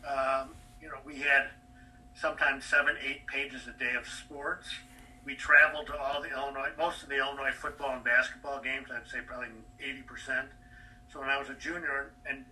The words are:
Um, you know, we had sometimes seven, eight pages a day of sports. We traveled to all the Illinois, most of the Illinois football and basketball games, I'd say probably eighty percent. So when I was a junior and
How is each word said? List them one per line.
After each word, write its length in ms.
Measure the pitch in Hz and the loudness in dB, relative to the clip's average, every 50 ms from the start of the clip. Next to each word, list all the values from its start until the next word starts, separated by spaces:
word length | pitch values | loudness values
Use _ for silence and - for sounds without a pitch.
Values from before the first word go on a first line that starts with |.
| - | -4
Um, 440 | - 139 135 135 135 135 135 135 - - - - - - - | -2 0 0 2 2 2 0 -2 -4 -12 -18 -20 -20 -20 -16
you 80 | 156 156 | -14 -12
know, 80 | 139 139 - | -12 -12 -12
we 120 | 147 147 | -10 -8
had 320 | 135 139 143 139 139 139 - - - - - - - - - - - - - - | -2 4 6 6 6 6 2 -8 -14 -20 -20 -20 -20 -20 -20 -20 -20 -20 -20 -8
sometimes 500 | - - 156 - - 151 - 131 - - | 0 0 0 2 4 2 2 2 0 0
seven, 320 | - - 147 143 - 147 - | 6 6 6 8 6 2 2
eight 240 | 135 135 135 - - | -2 -4 -4 -4 -8
pages 400 | - 139 139 139 135 127 127 - | -4 -2 -2 -2 -2 -6 -10 -10
a 120 | 123 117 - | -12 -6 -2
day 160 | 131 123 123 120 | -2 0 0 -2
of 80 | 117 | -4
sports. 640 | - - - - - 151 139 139 160 - - - - - - - - - - - - - - - | -6 -10 -12 -12 -12 -12 -6 -4 -4 -4 -4 -6 -10 -10 -10 -10 -16 -20 -20 -20 -20 -20 -12 -10
We 100 | 135 135 | -8 -8
traveled 520 | - - 151 147 147 - - - 151 151 | -6 6 10 12 12 12 10 6 -2 -4
to 100 | 151 147 147 | -4 -4 -2
all 220 | 135 135 143 143 | 0 0 0 0
the 80 | 131 - | -2 -4
Illinois, 380 | 131 131 139 139 135 135 139 139 - 151 | -4 -4 -4 -4 -4 -2 -4 -4 0 0
most 240 | 165 - - - | 0 0 0 -4
of 60 | - 139 | -6 -2
the 80 | 139 | 0
Illinois 340 | 135 131 139 139 139 135 135 | 0 0 0 -2 -2 -2 -2
football 420 | 135 - - 143 - - 147 135 127 | -2 -2 -6 -8 -6 -4 -4 -2 -2
and 100 | 123 117 | 0 2
basketball 560 | 120 120 127 127 - - - - 123 139 139 | 4 6 6 4 4 -4 -8 -6 -6 -6 -4
games, 260 | 127 131 131 135 131 - 123 | -2 -4 -4 -4 -6 -8 -10
I'd 140 | 120 - - | -10 -8 -8
say 100 | 127 120 - | -10 -10 -8
probably 220 | - 127 123 123 113 110 110 113 - - - | -8 -8 -8 -8 -10 -12 -16 -18 -20 -14 -10
eighty 220 | 143 139 135 135 | -8 -8 -8 -8
percent. 460 | 127 120 123 - - - 131 131 - - - - - - - - - - - - - - | -12 -14 -12 -12 -6 -2 -2 -2 -2 -4 -12 -20 -20 -20 -20 -20 -20 -20 -20 -20 -20 -14
So 100 | - 143 | -10 -6
when 80 | 135 135 | -2 0
I 80 | 135 139 | 0 0
was 100 | 139 135 | -2 -6
a 60 | 131 | -10
junior 580 | - - 156 170 175 160 143 139 139 139 139 - - - 143 | -8 -6 -6 -6 -4 -4 -2 -4 -4 -4 -6 -14 -14 -8 -8
and 160 | 135 135 127 - | -8 -8 -8 -18